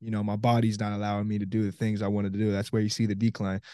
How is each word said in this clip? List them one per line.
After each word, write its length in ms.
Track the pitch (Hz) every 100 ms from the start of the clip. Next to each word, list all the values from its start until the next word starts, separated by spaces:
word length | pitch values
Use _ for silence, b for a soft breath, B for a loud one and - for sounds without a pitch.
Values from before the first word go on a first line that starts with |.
you 80 | 110
know, 120 | 107
my 140 | 104 104
body's 420 | 120 117 113 104
not 140 | 104
allowing 340 | 104 104 104 104
me 120 | 104
to 80 | 98
do 160 | 110
the 80 | 101
things 300 | - 110 104
I 60 | 101
wanted 260 | 104 101
to 40 | 98
do. 140 | 107
That's 180 | 98 107
where 120 | 113
you 80 | 107
see 160 | - 110
the 80 |
decline. 480 | 101 113 - 98 95 B